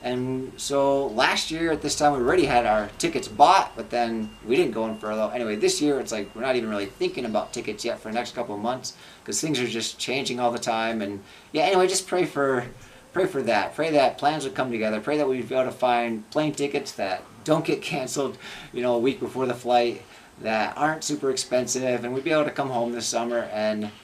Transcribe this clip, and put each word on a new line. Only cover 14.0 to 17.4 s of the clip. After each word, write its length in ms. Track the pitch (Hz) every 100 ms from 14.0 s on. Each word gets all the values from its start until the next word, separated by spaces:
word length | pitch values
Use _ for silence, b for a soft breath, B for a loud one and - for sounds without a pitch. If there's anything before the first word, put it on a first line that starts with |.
| 127 -
plans 260 | 143 156
would 120 | 135 131
come 160 | 127
together. 300 | 117 107 107
Pray 160 | 107 151
that 100 | 139
we'd 220 | 131 113
be 60 | 131
able 100 | 131
to 60 |
find 580 | - 127 120 117 110 107
plane 240 | 147 156
tickets 380 | - 143 143 -
that 300 | - 98 90 - -